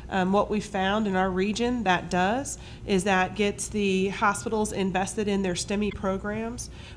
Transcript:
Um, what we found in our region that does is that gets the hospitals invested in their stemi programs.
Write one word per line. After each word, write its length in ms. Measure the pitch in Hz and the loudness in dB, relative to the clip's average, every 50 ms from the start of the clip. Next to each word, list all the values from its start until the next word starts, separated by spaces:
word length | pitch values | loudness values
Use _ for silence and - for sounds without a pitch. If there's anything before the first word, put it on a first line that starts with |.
| - - | -8 -4
Um, 240 | - 190 180 185 | 0 2 2 4
what 180 | 196 208 - - | 4 4 4 2
we 100 | 214 208 | 0 -2
found 480 | 208 - - 190 190 190 202 220 220 202 | -2 -2 -2 0 0 2 2 2 0 2
in 80 | 190 | 2
our 140 | 185 185 190 | 2 2 2
region 520 | 180 185 190 208 208 214 233 247 247 247 220 | 2 0 0 0 0 0 0 0 0 2 2
that 260 | 185 180 175 - 165 | 2 2 2 2 0
does 480 | 185 180 180 196 226 262 277 - - - - - - - - | 2 2 2 2 2 0 -2 -6 -8 -10 -12 -14 -14 -10 -2
is 180 | - 202 185 170 | 0 0 2 4
that 300 | 208 190 185 185 185 190 | 4 4 4 2 2 0
gets 340 | 190 208 208 202 - - - | 0 0 0 0 -2 -6 -4
the 400 | - 208 202 196 190 190 190 196 | -2 0 2 2 4 2 2 0
hospitals 640 | 185 - 233 202 208 - - 226 220 214 214 214 | 0 2 2 2 2 0 -2 -2 0 0 0 0
invested 540 | - - 190 190 185 185 196 190 - 226 208 | 0 -2 -2 0 0 0 -2 -2 -2 -2 -2
in 160 | 208 202 196 | 0 0 0
their 120 | 196 185 175 | 0 0 -2
stemi 380 | 175 - - 202 202 214 202 | -2 -4 -2 -2 -2 -2 -2
programs. 760 | 190 - - 190 190 190 196 208 208 220 226 226 247 233 - - - - - - - | -2 -2 -2 -2 -2 -2 -4 -6 -6 -4 -6 -6 -8 -10 -12 -12 -14 -14 -16 -16 -10